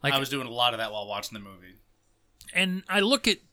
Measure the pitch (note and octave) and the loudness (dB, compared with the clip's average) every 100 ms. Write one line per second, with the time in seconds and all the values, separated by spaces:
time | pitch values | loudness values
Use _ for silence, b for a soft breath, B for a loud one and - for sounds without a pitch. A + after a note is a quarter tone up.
0 | C#3+ C#3 C3+ C#3 B2+ A#2 A#2+ A2+ A2 G#2+ | 2 0 0 -4 -6 2 2 2 -4 -4
1 | G2+ G2+ G#2 A2 G2+ F#2+ F#2 F#2+ _ _ | -6 -6 -6 -12 -14 -18 -20 -20 _ _
2 | _ _ _ _ - F3+ F#3 F#3 - F#3+ | _ _ _ _ -6 0 0 0 -2 2
3 | G3+ C4+ - G3 _ | 4 4 2 -2 _